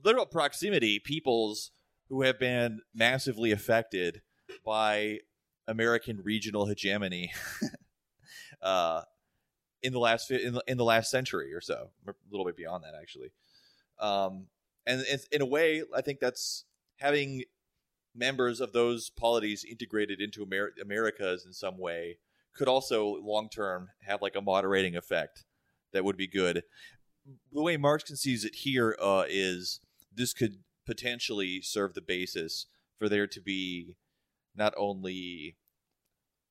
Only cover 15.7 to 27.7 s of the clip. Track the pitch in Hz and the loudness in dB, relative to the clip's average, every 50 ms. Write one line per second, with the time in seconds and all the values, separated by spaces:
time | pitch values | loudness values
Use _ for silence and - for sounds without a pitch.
15.7 | 156 156 156 - - 127 135 147 139 - 131 123 - - - - - - - _ | 2 0 -2 -2 -2 -2 -2 -2 -2 -2 -2 -2 -2 -2 -4 -6 -6 -8 -10 _
16.7 | _ _ _ _ _ - 139 143 147 147 139 139 135 131 - - _ _ _ _ | _ _ _ _ _ -2 0 2 2 2 2 0 -4 -8 -8 -10 _ _ _ _
17.7 | _ _ _ _ _ _ _ _ - 117 123 131 135 135 127 120 117 120 127 107 | _ _ _ _ _ _ _ _ -6 -2 -2 0 2 4 2 2 2 0 -2 0
18.7 | 101 120 120 120 120 113 - - - - 117 117 117 113 104 107 104 98 - - | 4 4 4 4 4 0 -4 -10 -4 0 2 4 4 4 2 0 -2 -4 -8 -12
19.7 | 113 - 120 - - 107 104 101 98 92 104 104 - 107 101 95 95 98 104 - | -12 -12 -8 -2 0 0 0 0 -2 -4 -6 -6 -6 -8 -8 -4 -2 -2 -2 -4
20.7 | - - 104 101 101 110 113 107 107 - 101 92 92 90 90 92 90 - 104 95 | -6 -10 -10 -6 -2 0 0 0 0 -2 -2 -2 -2 -2 -6 -12 -12 -8 -6 -6
21.7 | 92 92 90 87 85 85 85 87 87 - _ _ _ _ _ _ - - 143 127 | -6 -6 -6 -4 -4 -4 -6 -8 -10 -14 _ _ _ _ _ _ -6 -2 2 2
22.7 | 127 135 131 - 127 110 104 104 101 78 101 104 104 107 110 107 - 110 104 95 | 2 2 2 2 0 2 2 0 -2 -4 -4 -2 -2 -2 -2 -4 -6 -6 -4 -4
23.7 | 92 90 92 92 _ _ - 98 101 98 101 98 - 101 101 98 95 98 98 95 | -4 -6 -8 -12 _ _ -6 -6 -4 -2 -2 -2 -2 -2 0 2 4 4 4 4
24.7 | 98 95 95 90 85 87 - - - 82 76 - - - - _ _ _ _ _ | 4 4 4 2 0 -4 -4 -2 -2 -2 -2 -4 -8 -18 -20 _ _ _ _ _
25.7 | _ _ _ _ - 95 92 98 95 90 95 90 95 95 92 87 85 85 - _ | _ _ _ _ -2 0 2 2 0 0 -2 -2 2 2 4 4 2 0 -2 _
26.7 | _ - - - - - _ _ _ _ _ 139 135 - _ _ 139 147 156 175 | _ -20 -20 -20 -20 -20 _ _ _ _ _ -20 -20 -20 _ _ -4 0 0 0